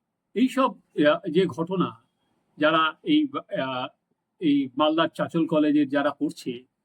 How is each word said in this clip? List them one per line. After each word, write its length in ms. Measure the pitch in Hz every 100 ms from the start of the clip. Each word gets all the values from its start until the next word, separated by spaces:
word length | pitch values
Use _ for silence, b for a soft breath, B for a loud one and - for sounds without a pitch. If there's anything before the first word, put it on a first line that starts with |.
| _ _ _
এইসব, 360 | 196 254 262 262 190 _ - 147
আহ, 100 | 151 - 151
যে 60 | 185
ঘটনা, 420 | - 170 185 131 117 _ _ _ _ _ -
যারা 240 | 151 160 160 156
এই, 180 | - 151 143 135 - -
আহ, 220 | 131 127 135 - _ _ _ _
এই 280 | 170 143 131 120
মালদার 340 | 156 156 160 -
চাঁচল 260 | 143 170 156
কলেজের 420 | 156 151 147 139
যারা 220 | 143 143
করছে, 420 | - 143 - - 123 127 _